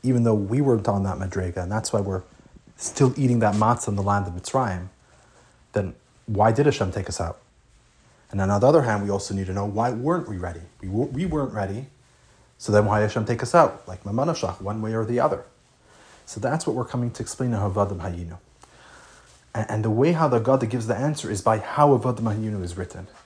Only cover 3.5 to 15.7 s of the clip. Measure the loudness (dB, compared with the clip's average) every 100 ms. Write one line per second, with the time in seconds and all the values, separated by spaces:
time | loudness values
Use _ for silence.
3.5 | 4 2 2 0 -2 0 0 -2 -8 -4
4.5 | -2 0 -4 -10 _ _ _ _ _ _
5.5 | _ _ -4 -4 -8 _ _ -4 4 4
6.5 | 6 4 2 -2 -2 -6 -6 -6 -8 _
7.5 | _ _ _ _ _ _ _ _ -2 0
8.5 | 4 6 6 4 0 0 -4 -2 -4 -4
9.5 | -4 -4 0 -2 0 -2 -2 -2 -8 -8
10.5 | -10 -16 _ -6 -2 -2 -2 -2 -2 -2
11.5 | -4 -4 -6 -10 _ _ _ _ _ _
12.5 | _ 4 4 6 2 2 0 -2 -2 2
13.5 | 6 6 2 -14 -14 -6 -2 -2 -2 -4
14.5 | -6 -8 -6 -4 -4 -2 0 0 -2 -8
15.5 | _ _